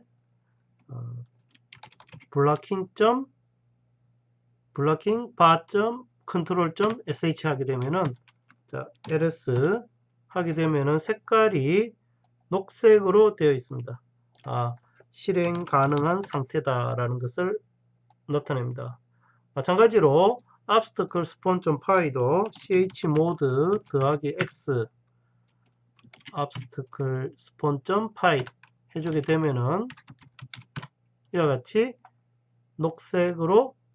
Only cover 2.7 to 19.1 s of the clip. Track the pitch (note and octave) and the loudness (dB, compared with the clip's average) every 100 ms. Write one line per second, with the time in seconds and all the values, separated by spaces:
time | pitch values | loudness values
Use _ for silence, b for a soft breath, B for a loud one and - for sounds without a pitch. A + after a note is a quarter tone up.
2.7 | F#3+ F#3 - G#3+ B3 C4+ _ _ _ _ | -8 -6 0 0 0 -4 _ _ _ _
3.7 | _ _ _ _ _ _ _ _ _ _ | _ _ _ _ _ _ _ _ _ _
4.7 | - C#3+ D#3 - A3+ A#3+ - E3+ E3 - | -6 -2 -2 -2 -4 -4 2 4 4 0
5.7 | G#3 A3 A#3+ - _ - F#3 D#3+ F3+ E3+ | -2 -2 -4 -14 _ -8 -6 -2 -2 -2
6.7 | - G#3 A#3 - C#3+ E3 D3+ D#3+ C3+ C3 | 0 -2 -2 -6 -4 -4 -2 -4 -4 -4
7.7 | B2+ B2+ F3 D#3+ B2 _ _ _ _ _ | -4 -2 -2 -2 -6 _ _ _ _ _
8.7 | C3 - _ - D#3 E3 D#3+ - B2 D3 | -12 -12 _ -4 -2 -2 -4 -2 0 2
9.7 | A3 A3 _ _ _ _ F#3 E3+ D#3 D#3+ | 0 -6 _ _ _ _ -6 -4 -2 0
10.7 | D3+ C#3 D#3 - G#3+ - A3+ A3 F3+ C3 | 0 0 -2 -2 -8 0 2 4 2 0
11.7 | F#3 A3+ - _ _ _ _ - F#3 F#3+ | 0 -2 -6 _ _ _ _ -6 -6 -6
12.7 | - A3+ G#3+ G3 G3 G#3+ G#3 D3+ C3+ - | 2 6 6 6 4 4 4 2 0 -4
13.7 | C3 A#2+ A#2+ _ _ _ _ C3 B2 A#2+ | -12 -12 -14 _ _ _ _ -8 -4 -4
14.7 | A#2+ b b b - - F3+ F3 F3 F3 | -6 b b b -14 -4 -2 -2 -4 -4
15.7 | C#3+ C#3 D3 D3+ F#3 G3 C#3+ B2+ D#3+ C#3 | 0 0 0 0 -2 -4 -8 -6 -6 -4
16.7 | B2 A#2+ A#2+ A#2+ B2 B2 - F3+ G#3+ _ | -4 -4 -4 -4 -4 -8 -6 -4 -4 _
17.7 | _ _ _ _ _ - C#3+ - C3+ B2 | _ _ _ _ _ -6 -6 -4 -6 -6
18.7 | B2 B2+ B2 _ | -8 -12 -16 _